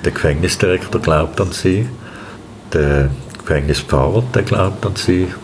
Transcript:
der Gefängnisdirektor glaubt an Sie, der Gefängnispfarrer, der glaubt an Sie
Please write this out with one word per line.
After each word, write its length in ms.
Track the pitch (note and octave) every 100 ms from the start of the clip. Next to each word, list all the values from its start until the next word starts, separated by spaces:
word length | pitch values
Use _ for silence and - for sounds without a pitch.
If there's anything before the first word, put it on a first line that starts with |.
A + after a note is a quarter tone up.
| D2
der 60 |
Gefängnisdirektor 880 | - D#2+ C#2+ F2+ - F#2 F2+ - A2+
glaubt 400 | E2+ D#2 D#2 -
an 100 | F#2
Sie, 340 | - F#2 F#2 B2 - - - - - - - -
der 380 | D#2+ C#2+ C#2+ C#2 C#2 - -
Gefängnispfarrer, 880 | - D2+ C#2+ D2+ - C2+ C#2+ G#2 B2
der 100 | -
glaubt 420 | - G2 F#2+ G2 G2+
an 100 | G2
Sie 320 | - F2+ F2+ -